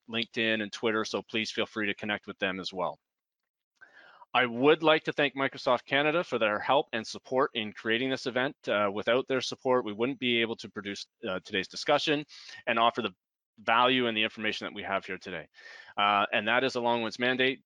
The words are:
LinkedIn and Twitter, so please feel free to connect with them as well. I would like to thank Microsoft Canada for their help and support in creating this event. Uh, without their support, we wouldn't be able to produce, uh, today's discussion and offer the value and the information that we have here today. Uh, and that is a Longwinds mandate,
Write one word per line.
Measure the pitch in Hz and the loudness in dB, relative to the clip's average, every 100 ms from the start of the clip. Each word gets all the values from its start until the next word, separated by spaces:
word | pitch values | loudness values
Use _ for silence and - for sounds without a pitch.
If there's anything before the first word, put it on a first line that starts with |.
| - | -8
LinkedIn | 113 113 - 113 110 | -6 -4 -2 0 0
and | 104 | -4
Twitter, | - 117 110 104 | -2 0 0 -2
so | 107 | -4
please | - 117 107 | -4 -4 -4
feel | - 104 | -4 -4
free | 110 104 | -2 -4
to | |
connect | 98 107 104 - | -4 -4 -6 -6
with | 95 | -4
them | 98 92 | -4 -4
as | 87 | -8
well. | 92 85 73 _ _ _ _ _ _ _ _ - - - - - | -4 -4 -6 _ _ _ _ _ _ _ _ -20 -20 -20 -20 -2
I | 120 123 | 2 2
would | 117 139 160 | 4 4 6
like | 156 156 - | 4 2 2
to | |
thank | 147 143 135 | 0 0 0
Microsoft | 135 131 - 120 - | -4 -2 0 0 2
Canada | 139 151 160 | 0 2 0
for | 180 120 | 0 0
their | 107 104 | 2 0
help | - 139 156 | 2 2 2
and | 113 107 | -6 -8
support | 104 - 127 127 | -12 -4 -2 0
in | 117 107 | -2 -8
creating | - 113 113 131 | -6 -2 0 0
this | 131 131 | -2 -2
event. | 120 131 - - | -2 -2 -4 -2
Uh, | 104 104 | 0 0
without | 101 101 123 127 | 0 2 2 2
their | 131 | -2
support, | - 127 131 127 107 | -4 -4 0 0 0
we | |
wouldn't | 104 123 135 | -2 -2 -2
be | 127 117 | 0 2
able | 113 113 | 0 -4
to | 104 | -10
produce, | 107 98 101 - _ 110 | -10 -8 -10 -12 _ -6
uh, | 92 - | -6 -4
today's | 101 92 | -4 -4
discussion | 90 - 147 - 147 151 - - - - | -6 2 2 2 -2 -4 -16 -20 -10 -2
and | 113 | 2
offer | 117 - | 2 2
the | 107 - _ _ _ _ | -6 -8 _ _ _ _
value | 107 117 123 131 120 | 2 4 4 4 2
and | 110 | 0
the | |
information | 110 - 110 - 104 | -2 -2 -4 -4 -8
that | |
we | 101 | -8
have | 92 98 - | -4 -4 -4
here | 92 | -10
today. | 98 85 78 - - - - - | -8 -10 -12 -20 -20 -20 -8 2
Uh, | 101 104 104 | 4 4 2
and | 120 107 | 0 2
that | 123 131 | 2 0
is | 123 | 0
a | |
Longwinds | 117 120 110 - | 0 0 -2 -2
mandate, | 123 127 131 131 | 0 2 0 -2